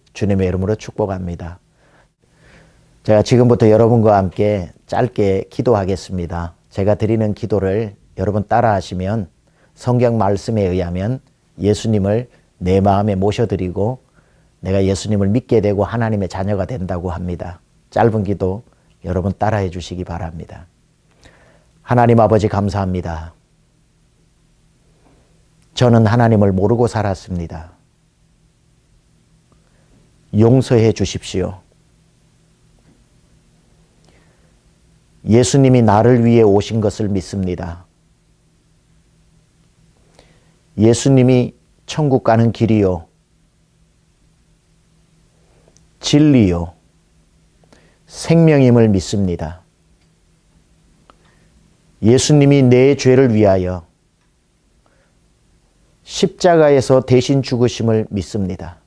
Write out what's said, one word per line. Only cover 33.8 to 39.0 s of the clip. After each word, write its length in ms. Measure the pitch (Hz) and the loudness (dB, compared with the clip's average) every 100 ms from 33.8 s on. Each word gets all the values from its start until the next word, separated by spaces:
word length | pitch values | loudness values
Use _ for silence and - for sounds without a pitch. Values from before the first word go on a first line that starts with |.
| _ _ _ _ _ _ _ _ _ _ _ _ _ _ 98 | _ _ _ _ _ _ _ _ _ _ _ _ _ _ 2
예수님이 560 | 117 123 139 131 127 | 2 4 2 4 4
나를 440 | 110 104 117 123 117 | 4 4 4 4 4
위해 160 | 117 | 4
오신 400 | 107 101 - 110 | 4 2 0 -4
것을 280 | 104 - 104 | -4 -4 -4
믿습니다. 760 | 98 - 101 92 87 90 87 _ _ _ _ _ _ _ _ _ _ _ _ | -4 -6 -6 -6 -6 -10 -16 _ _ _ _ _ _ _ _ _ _ _ _